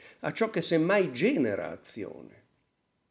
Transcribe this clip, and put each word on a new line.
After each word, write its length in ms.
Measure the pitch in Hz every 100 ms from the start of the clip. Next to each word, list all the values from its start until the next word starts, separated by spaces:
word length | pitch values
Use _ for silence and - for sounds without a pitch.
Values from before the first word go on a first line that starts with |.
| - -
a 120 | -
ciò 180 | 147 220
che 100 | 208
semmai 520 | 165 165 165 202 175
genera 580 | 123 196 269 120 98 80
azione. 760 | 82 - - 98 - 60 - _ _ _ _ _ _ _